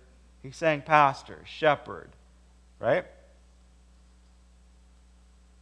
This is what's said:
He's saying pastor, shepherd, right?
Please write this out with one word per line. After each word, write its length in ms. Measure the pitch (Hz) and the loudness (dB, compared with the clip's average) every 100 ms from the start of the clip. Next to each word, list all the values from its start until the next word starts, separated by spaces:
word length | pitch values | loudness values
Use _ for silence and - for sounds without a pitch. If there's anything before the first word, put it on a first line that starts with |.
| - - - _ | -20 -20 -20 _
He's 140 | 135 - | -20 -4
saying 260 | 160 147 | -2 -2
pastor, 580 | 135 151 143 135 - 82 95 | 2 4 4 2 -10 -20 -18
shepherd, 640 | - 156 139 - 92 - - - - _ _ _ - | -2 0 0 -4 -16 -18 -20 -20 -20 _ _ _ -6
right? 260 | 110 165 - - - _ _ _ _ - _ _ _ _ _ - - - _ _ - - - _ _ _ _ _ | -2 -2 -4 -18 -20 _ _ _ _ -20 _ _ _ _ _ -20 -20 -20 _ _ -20 -20 -20 _ _ _ _ _